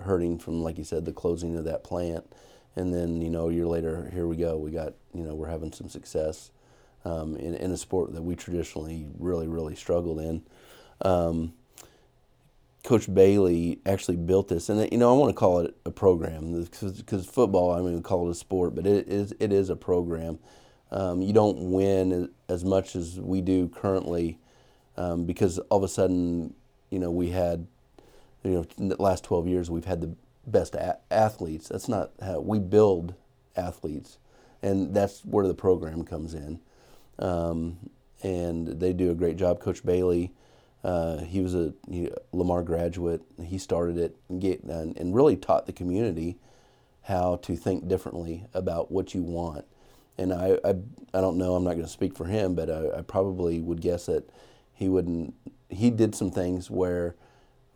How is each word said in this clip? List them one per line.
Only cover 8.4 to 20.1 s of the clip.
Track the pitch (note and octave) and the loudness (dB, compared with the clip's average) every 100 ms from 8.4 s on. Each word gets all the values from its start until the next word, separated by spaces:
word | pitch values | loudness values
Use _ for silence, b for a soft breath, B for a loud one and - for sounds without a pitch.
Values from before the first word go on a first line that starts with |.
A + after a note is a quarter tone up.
| - F2 D#2+ - D#2 E2 D2+ - | -4 -4 -4 -8 -10 -10 -10 -8
really, | F2 F2 D#2+ | -4 -2 -2
really | E2 D#2 D2+ | -4 -6 -8
struggled | - F2 F2 D#2+ | -2 0 0 -4
in. | D#2+ E2 - B B B B B | -4 -6 -8 B B B B B
Um, | F#2+ F2+ E2+ E2 E2 - _ B B B B _ _ _ _ _ _ _ | 2 2 2 0 -4 -8 _ B B B B _ _ _ _ _ _ _
Coach | - A2+ - | 2 2 4
Bailey | F#2+ F#2+ G2+ F#2 E2+ E2+ - | 8 8 8 6 4 0 -2
actually | - G2 - E2+ | -2 -2 0 -2
built | E2+ F#2+ G2+ | 2 2 2
this, | E2+ - | -2 0
and, | G#2 A2 | 0 2
you | A#2 | 6
know, | A#2+ | 6
I | B2+ | 8
wanna | C3+ | 6
call | - G2+ F2 | 4 4 4
it | E2+ - | 0 -4
a | - | -10
program, | - G2 F2 E2 D#2+ D#2+ E2+ E2+ | 2 4 6 2 -6 -6 -4 -6
'cause, | - G2+ F#2 - | -8 -8 -8 -4
'cause | G2+ F2 | -4 -2
football, | - A#2 F#2+ F2 | 4 4 6 4
I | F2 | 2
mean, | F2+ | 0
we | E2+ | -2
call | E2 F#2 F2 | 0 0 0
it | |
a | |
sport, | E2+ - F#2+ F2 | -4 -2 0 0
but | A#1+ F#2 | 0 4
it | G2+ - | 4 2
is, | G2+ G2+ - | -2 -2 -2
it | G#2+ | 2
is | G2 F#2+ | 4 2
a | E2+ | -2
program. | - F2+ E2+ | 0 0 0